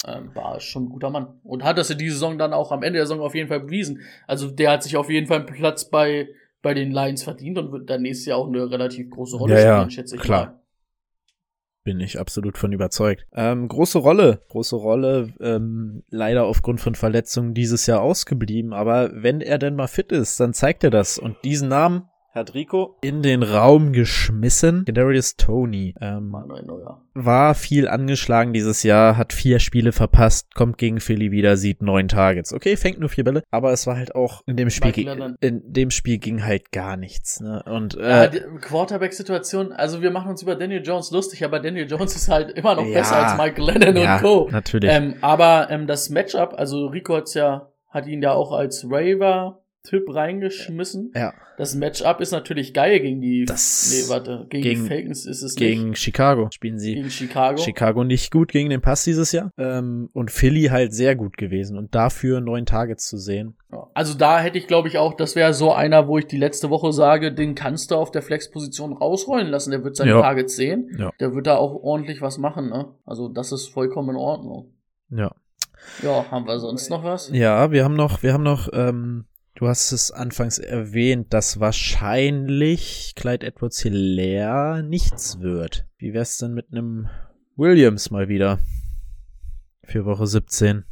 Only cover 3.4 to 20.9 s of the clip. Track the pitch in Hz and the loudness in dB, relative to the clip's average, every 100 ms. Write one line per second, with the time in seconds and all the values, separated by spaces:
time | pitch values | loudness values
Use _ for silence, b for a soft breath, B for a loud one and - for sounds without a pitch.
3.4 | 147 147 139 196 151 139 B B B 139 | -6 -6 -6 -6 -6 -10 B B B -6
4.4 | 139 139 147 147 143 147 147 156 151 151 | -6 0 2 2 0 -4 -2 -2 0 -2
5.4 | 143 139 156 156 - 151 147 147 143 B | -4 -4 -2 -2 -2 0 2 0 -6 B
6.4 | B B 143 143 135 135 139 135 156 - | B B -4 -2 -2 -2 -2 -4 -10 -10
7.4 | 143 185 135 131 131 131 127 123 143 127 | -8 -8 -8 -10 -6 -6 -6 -6 -4 -2
8.4 | 127 123 123 123 127 127 120 123 123 120 | -2 -4 -4 -4 -4 -6 -14 -12 -10 -2
9.4 | 110 107 110 104 87 - - - - 95 | 4 8 8 6 2 -6 -12 -6 0 0
10.4 | - - _ _ _ _ _ _ _ _ | 0 -10 _ _ _ _ _ _ _ _
11.4 | _ _ _ _ 101 92 98 - 95 - | _ _ _ _ -6 -6 -6 -8 -8 -6
12.4 | 101 - 101 98 92 - 107 95 - 117 | -6 -4 -4 -2 -4 0 0 -2 -6 -4
13.4 | 113 123 120 147 175 170 139 196 156 107 | -2 -2 -2 0 2 4 4 6 6 4
14.4 | _ 113 - 117 107 120 131 135 113 - | _ -8 -6 -4 0 0 2 0 -4 -6
15.4 | 117 110 113 113 110 107 - 113 110 120 | -4 -2 -4 -6 -8 -12 -10 -4 0 0
16.4 | 110 110 - 120 117 113 110 113 - 123 | 2 2 2 -2 -4 -2 0 0 -2 -4
17.4 | 117 117 113 117 - 110 135 185 - 127 | -2 -2 0 0 2 2 2 0 -2 -4
18.4 | 104 110 113 101 110 123 123 110 120 151 | -2 -4 -4 -2 0 2 0 -2 -2 0
19.4 | - 143 143 143 127 - - 156 110 - | -2 -2 -2 -4 -4 -4 -2 -2 -2 0
20.4 | 120 - 143 - 147 | -2 0 0 2 4